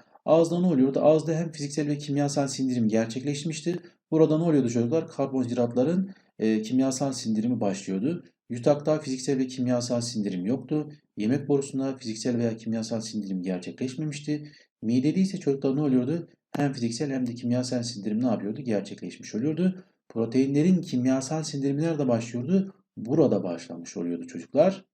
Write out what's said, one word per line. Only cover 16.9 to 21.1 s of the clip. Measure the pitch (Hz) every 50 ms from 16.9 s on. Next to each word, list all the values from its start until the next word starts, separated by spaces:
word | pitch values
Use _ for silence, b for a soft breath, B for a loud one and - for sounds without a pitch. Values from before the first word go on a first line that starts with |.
| 120 - 156 143
hem | 135 131 127
de | 117 117
kimyasal | 117 - 120 120 123 127 - 131 123 117
sindirim | - - 101 98 110 104 110 127
ne |
yapıyordu? | 127 110 98 98 101 110 135
Gerçekleşmiş | 139 123 107 101 95 - - - - 90 - - - - -
oluyordu. | 104 123 151 156 151 175 185 185 185 B B B B _ -
Proteinlerin | - 113 113 113 120 131 131 135 139 147 151 185 185 175 147
kimyasal | - - 123 123 131